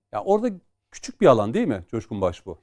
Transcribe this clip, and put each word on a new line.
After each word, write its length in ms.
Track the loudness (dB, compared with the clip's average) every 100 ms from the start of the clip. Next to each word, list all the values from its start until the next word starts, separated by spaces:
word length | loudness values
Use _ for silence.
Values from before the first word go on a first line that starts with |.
| _
ya 120 | -8
orada 260 | 0 0 0 -8 _ _ _
küçük 300 | -20 -18 2
bir 60 | 4
alan 280 | 6 2
değil 120 | -2 -2
mi 180 | -4 -8
Coşkun 300 | -10 -8 -4
Başbuğ? 380 | -4 -4 -12 -18